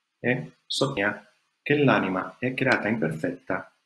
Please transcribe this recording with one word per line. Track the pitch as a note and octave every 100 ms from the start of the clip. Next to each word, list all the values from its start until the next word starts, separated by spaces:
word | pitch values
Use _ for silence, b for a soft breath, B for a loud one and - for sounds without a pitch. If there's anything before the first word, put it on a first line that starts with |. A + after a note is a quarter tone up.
| _ _
e | A#2+ B2+ D#2+ - -
sottolinea | - C#3 C3+ G2+ G2+ - _ _ _
che | - D3
l'anima | C3+ G#2 F#2+ F#2 - -
è | B2+
creata | C3 B2+ G#2 G#2
imperfetta | A2+ D#3+ - F2+ E2+ - F#2+ - _